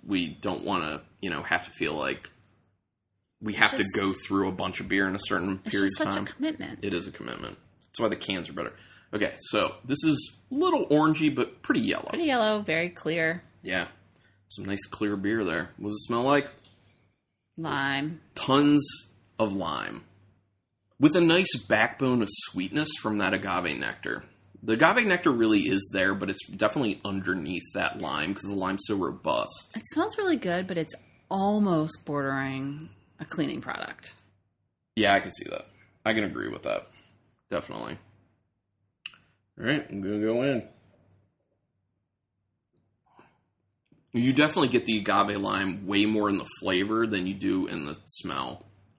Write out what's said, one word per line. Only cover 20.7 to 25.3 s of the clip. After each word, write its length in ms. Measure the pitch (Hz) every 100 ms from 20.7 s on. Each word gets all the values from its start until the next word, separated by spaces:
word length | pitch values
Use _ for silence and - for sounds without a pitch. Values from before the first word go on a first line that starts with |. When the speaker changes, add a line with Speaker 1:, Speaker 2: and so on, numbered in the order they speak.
| _ _ _
Speaker 1:
With 160 | 151 170
a 60 |
nice 360 | 170 170 190 -
backbone 640 | - 110 117 - 131 123
of 80 | 101
sweetness 580 | - - 92 95 151 156 -
from 160 | 113 104
that 160 | 95
agave 440 | 95 98 90 87 64
nectar. 440 | 64 - - 57 - _ _ -
The 100 | 110
agave 320 | 117 160 233 220
nectar 240 | 180 165